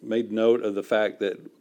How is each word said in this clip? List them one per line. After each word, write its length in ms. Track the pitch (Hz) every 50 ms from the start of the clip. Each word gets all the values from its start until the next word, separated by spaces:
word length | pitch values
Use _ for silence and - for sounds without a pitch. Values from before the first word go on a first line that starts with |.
made 300 | - 113 110 120 113 104
note 300 | 107 110 113 117 117 123 -
of 120 | 107 101
the 80 | 101 98
fact 360 | - 117 107 107 101 - -
that 200 | 104 98 90 - - - - _